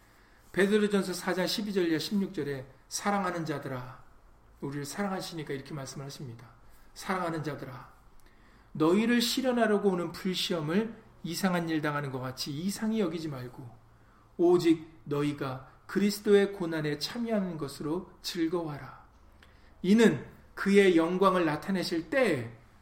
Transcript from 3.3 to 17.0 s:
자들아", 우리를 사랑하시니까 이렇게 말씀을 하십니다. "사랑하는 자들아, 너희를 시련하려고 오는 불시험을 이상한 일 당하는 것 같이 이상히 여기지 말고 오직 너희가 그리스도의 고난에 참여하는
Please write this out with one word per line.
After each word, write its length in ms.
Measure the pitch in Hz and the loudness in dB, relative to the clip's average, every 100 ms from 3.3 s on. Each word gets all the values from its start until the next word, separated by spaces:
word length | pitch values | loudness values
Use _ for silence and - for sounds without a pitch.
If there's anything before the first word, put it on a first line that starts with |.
| 170 | -4
자들아", 600 | 156 139 135 127 123 - - - - - - - | -4 -6 -6 -8 -10 -16 -20 -20 -20 -20 -20 -12
우리를 240 | 143 143 143 | -8 -8 -8
사랑하시니까 680 | - 202 185 156 165 147 | -4 -4 -4 -6 -8 -8
이렇게 200 | 135 131 | -8 -8
말씀을 320 | 151 131 147 139 | -10 -10 -12 -12
하십니다. 420 | - 131 117 - - - - - | -12 -12 -14 -20 -20 -20 -20 -20
"사랑하는 500 | - - 185 170 165 | -10 -6 -4 -4 -4
자들아, 520 | 147 127 135 127 - - - - - - - - _ | -6 -8 -10 -16 -18 -20 -20 -20 -20 -20 -20 -20 _
너희를 500 | 143 160 196 233 240 | 0 4 4 4 2
시련하려고 680 | 233 - 254 240 214 208 196 | 2 0 0 2 4 4 2
오는 220 | 175 170 | 0 -2
불시험을 840 | - 185 180 - 175 151 190 226 - - - | -4 -4 -2 -2 -2 0 0 0 -6 -20 -12
이상한 460 | 160 170 190 175 165 | -10 -2 0 0 0
일 120 | 160 | 0
당하는 300 | 151 143 139 | 0 -2 -4
것 80 | 127 | -6
같이 320 | 127 - 160 | -6 -8 -8
이상히 480 | 143 190 - 220 220 | -4 -4 -2 -2 0
여기지 300 | 185 175 156 | 0 -2 -6
말고 380 | 131 123 - 131 - - - - - _ - | -8 -10 -14 -18 -20 -20 -20 -20 -20 _ 2
오직 480 | 175 175 165 160 - - - | 6 6 6 4 0 -14 -6
너희가 680 | 143 147 147 139 127 - - - | -2 -2 -2 -6 -8 -12 -20 -4
그리스도의 640 | 196 208 202 214 202 196 | 0 0 2 4 6 6
고난에 440 | 202 170 160 151 | 0 -4 -2 -2
참여하는 580 | 147 | -4